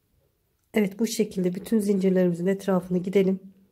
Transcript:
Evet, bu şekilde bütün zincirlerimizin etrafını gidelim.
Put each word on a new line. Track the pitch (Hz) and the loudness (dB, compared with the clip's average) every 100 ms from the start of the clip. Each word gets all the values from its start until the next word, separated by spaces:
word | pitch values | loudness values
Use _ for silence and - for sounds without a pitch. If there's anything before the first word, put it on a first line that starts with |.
| _ _ _ _ _ _ _ | _ _ _ _ _ _ _
Evet, | 220 196 196 | 0 0 0
bu | 220 | -2
şekilde | - 208 185 180 180 | -2 -2 -2 -2 -4
bütün | - 226 | -2 0
zincirlerimizin | 202 196 190 185 180 170 180 | 2 2 2 2 2 0 -2
etrafını | 196 - 185 180 180 | -2 0 -2 0 -2
gidelim. | 185 196 190 190 - - _ | 0 2 2 0 -6 -20 _